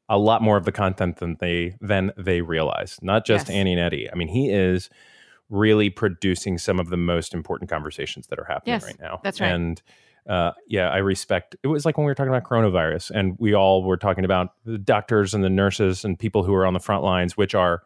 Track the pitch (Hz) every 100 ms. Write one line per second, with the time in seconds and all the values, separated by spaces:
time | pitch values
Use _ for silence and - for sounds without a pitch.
0 | - 101 107 113 110 101 87 - 95 92
1 | 90 85 85 80 90 87 85 95 101 98
2 | 95 - 92 87 85 80 78 50 - -
3 | 92 107 - 104 73 98 95 87 85 78
4 | 55 90 80 113 135 98 92 92 - _
5 | _ _ _ _ - 101 107 107 104 -
6 | 104 87 98 90 104 87 - 92 85 87
7 | 85 85 - 85 76 87 98 80 76 -
8 | 67 - - - - 208 - 226 - -
9 | 82 85 196 - 175 87 85 85 _ _
10 | _ _ - 90 85 - - 101 90 90
11 | 98 90 - 95 - - 135 151 160 151
12 | 147 139 135 127 - 117 107 90 80 80
13 | - 104 95 92 110 104 95 95 92 92
14 | 101 90 92 92 92 _ 113 110 98 107
15 | - 110 95 104 95 95 98 92 98 92
16 | 107 87 110 104 92 95 92 90 - 98
17 | 92 90 90 - 98 101 90 85